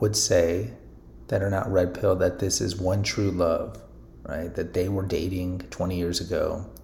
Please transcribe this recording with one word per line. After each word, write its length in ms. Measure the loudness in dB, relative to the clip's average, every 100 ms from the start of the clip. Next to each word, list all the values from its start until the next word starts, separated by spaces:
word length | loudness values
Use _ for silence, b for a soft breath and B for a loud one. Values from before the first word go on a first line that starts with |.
would 160 | 0 2
say 540 | 4 4 4 2 -2 -8 -18 -20 -20 -16 -4
that 120 | 0
are 80 | 0
not 220 | 0 2
red 220 | 2 2
pill 240 | 2 2 4
that 220 | 2 2
this 200 | 0 0
is 160 | -2 -2
one 280 | 0 2
true 280 | 0 0 0
love, 500 | 2 2 2 -2 -10 -16 -20 -20 -16
right? 300 | -10 -8 -6
That 200 | -6 -4
they 160 | -2 0
were 160 | 0 0
dating 540 | -2 -2 -2 -4 -4 -8
twenty 260 | -4 -2 0
years 240 | -2 -2
ago, 460 | -2 -2 -2 -2 -8 -10